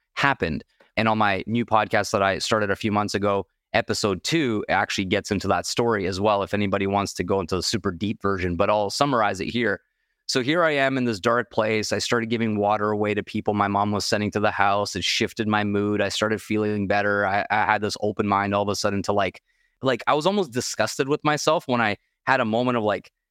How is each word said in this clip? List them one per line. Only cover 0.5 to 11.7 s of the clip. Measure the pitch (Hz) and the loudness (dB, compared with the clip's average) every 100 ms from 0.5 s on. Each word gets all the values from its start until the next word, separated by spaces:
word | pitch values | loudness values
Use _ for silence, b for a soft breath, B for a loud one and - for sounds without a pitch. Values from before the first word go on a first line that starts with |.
| 73 - b b - | -4 -8 b b -2
And | 110 | 0
on | 107 | 2
my | 104 95 - | 2 0 -2
new | 117 | -2
podcast | 113 110 107 110 98 | 0 0 2 0 0
that | 104 | 2
I | 98 92 | 2 0
started | - 110 104 | 0 0 0
a | 95 | -2
few | 110 | 0
months | 104 101 | 0 0
ago, | 104 101 98 92 _ _ 113 | -2 0 -2 -4 _ _ -2
episode | - 104 107 92 | 0 -2 0 -2
two | - 165 131 104 - | -2 0 0 -2 0
actually | 87 - - 95 | 0 0 -2 0
gets | 101 - | 0 0
into | 98 98 | -2 0
that | 90 - | -2 -2
story | - 117 107 90 | -2 0 2 0
as | 95 | 0
well, | 104 101 | 2 2
if | 95 | 0
anybody | 104 101 101 98 | -2 0 0 0
wants | 101 98 | 0 -2
to | - | -4
go | 90 98 | -2 0
into | 90 92 | 0 -2
the | |
super | - 107 98 | -2 -2 -2
deep | 85 101 - | -4 -4 -2
version, | 101 95 90 85 | -2 -2 -2 0
but | 101 | 2
I'll | 107 101 | 2 0
summarize | - 143 123 104 95 | 0 0 2 0 -2
it | 85 | -4
here. | 113 110 95 _ _ _ _ - | -2 0 -2 _ _ _ _ -4
So | 131 | -2
here | 123 165 | 0 2
I | 160 | 2
am | 147 135 135 | 2 0 0
in | 120 | -2
this | 101 | 0
dark | 117 120 117 | 2 0 0
place. | - 110 | 0 0